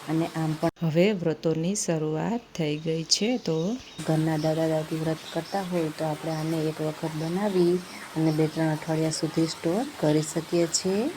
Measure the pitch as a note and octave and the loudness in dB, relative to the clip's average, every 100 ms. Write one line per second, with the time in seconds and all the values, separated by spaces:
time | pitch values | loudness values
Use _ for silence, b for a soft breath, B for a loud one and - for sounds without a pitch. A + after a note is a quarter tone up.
0 | - D#3+ E3 D#3+ D#3+ D#3 E3 - E3 D#3 | 0 0 0 -2 -2 0 -2 0 0 4
1 | F#3+ G3+ E3 D#3 E3 D#3+ E3+ G3+ - D#3+ | 4 4 0 0 0 0 0 -2 0 0
2 | D#3 D#3 E3+ A#3+ - - D#3 D3+ D#3+ D#3+ | 0 0 -2 -2 -6 -4 -2 -2 -2 -2
3 | D#3+ - G#3+ B3+ - D#3+ F3 B3+ - - | 0 0 2 0 0 0 0 -4 -8 -8
4 | D#3 D#3+ D#3+ D#3 D#3 D#3 D#3+ D#3 D#3 D#3+ | 0 2 4 2 2 2 2 0 -2 -2
5 | D#3+ D#3+ - E3 D#3+ G3 F3+ F3+ D#3+ D#3 | -2 -4 -4 -6 -4 -4 -2 0 -2 -2
6 | D#3+ D3+ D#3+ D#3 D#3+ E3 D#3 D#3 D#3 D3+ | -4 -2 -4 -2 -2 0 -2 -2 -4 -2
7 | D#3+ D#3 D#3+ F3+ G#3 F#3 F3 F3+ - B | -4 -2 -2 0 2 4 4 2 -2 B
8 | B D#3+ D#3+ D#3 D#3 D#3+ D#3+ D3+ - D#3+ | B 2 2 4 2 2 0 0 -2 0
9 | D#3+ D#3 D#3 E3 E3 - E3 F#3+ C#4+ - | 0 0 -2 0 0 0 -2 0 -2 0
10 | D3+ D3+ D3+ E3+ D#3+ F3 E3 - F#3 G3 | 2 4 2 -4 0 2 2 0 0 0
11 | C4+ | 0